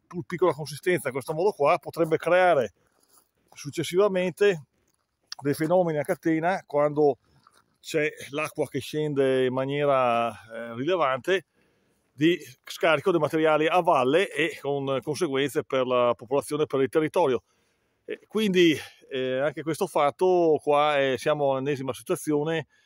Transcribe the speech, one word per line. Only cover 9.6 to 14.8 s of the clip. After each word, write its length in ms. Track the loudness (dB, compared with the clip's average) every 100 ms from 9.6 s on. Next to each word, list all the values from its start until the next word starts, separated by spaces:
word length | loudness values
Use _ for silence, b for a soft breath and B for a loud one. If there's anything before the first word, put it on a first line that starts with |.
| -4 -2 0 2 2 0 -2
eh, 440 | -6 -14 -14 -12 -6
rilevante, 680 | -2 0 0 -2 -2 -4 -4 _ _ _ _ _ _ 0
di 220 | 0 0 -4 -20 -16
scarico 440 | -2 2 2 2
dei 100 | 0
materiali 460 | 0 2 2 2 2
a 160 | 2
valle 480 | 4 2 4 2 2
e 300 | -2 -4 -4
con 380 | -6 -4